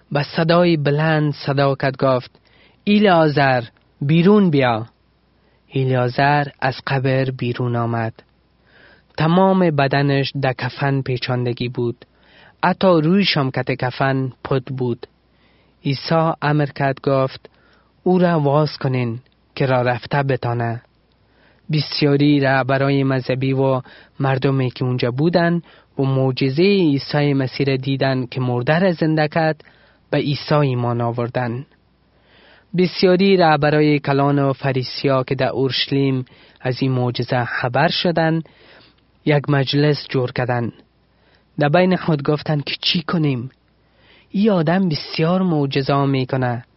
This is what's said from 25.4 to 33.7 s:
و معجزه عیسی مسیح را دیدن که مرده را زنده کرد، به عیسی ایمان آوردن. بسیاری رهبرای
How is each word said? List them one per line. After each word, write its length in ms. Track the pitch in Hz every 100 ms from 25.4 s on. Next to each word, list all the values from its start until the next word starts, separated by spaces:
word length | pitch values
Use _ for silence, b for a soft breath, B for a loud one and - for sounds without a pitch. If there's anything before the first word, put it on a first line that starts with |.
| 170 170 b b b -
و 40 |
معجزه 600 | 135 135 131 127 135 135
عیسی 720 | 190 202 165 139 - 147 147
مسیح 320 | 135 131 - 139
را 100 | 135
دیدن 500 | 131 135 135 131 123
که 140 | -
مرده 380 | 127 123 120 160
را 140 | 190
زنده 360 | 170 165 156 151
کرد، 360 | 170 160 156 - b b b b
به 80 | 147
عیسی 360 | 127 143 -
ایمان 460 | 151 147 123 120 120
آوردن. 640 | 117 117 120 127 123 120 143 _ _ _ _ b b b b b b 175
بسیاری 600 | 180 - 190 180 196 190
رهبرای 600 | 165 151 147